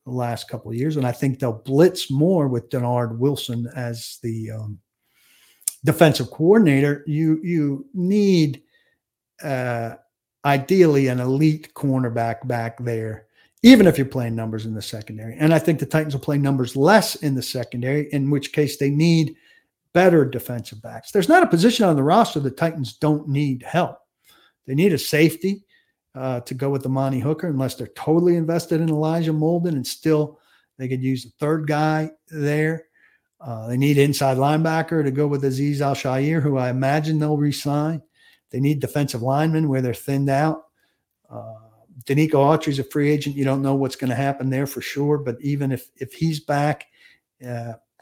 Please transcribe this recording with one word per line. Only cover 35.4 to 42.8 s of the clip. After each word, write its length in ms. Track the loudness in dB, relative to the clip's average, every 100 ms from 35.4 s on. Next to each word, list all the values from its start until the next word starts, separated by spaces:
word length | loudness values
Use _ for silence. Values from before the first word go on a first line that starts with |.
Azeez 360 | -2 -2 -2 -2
Al-Shaair, 600 | -2 -2 -2 -2 0 0
who 160 | 0 0
I 120 | -2
imagine 480 | -2 0 0 0 -2
they'll 200 | 0 0
re-sign. 640 | 0 -2 -2 -2 -2 -4 -10 _ _ _ _
They 80 | -2
need 200 | 0 0
defensive 440 | -2 -2 -4 -4
linemen 440 | -2 0 0 0 0
where 140 | 0
they're 140 | -2 -4
thinned 340 | -4 -2 0
out. 360 | 0 0 -2 -10 _ _ _ _ _ _
Uh, 280 | -16 -16 -18 _ _ _ -12 -2
Denico 280 | 2 2
Autry's 440 | 4 4 2 0
a 60 | -4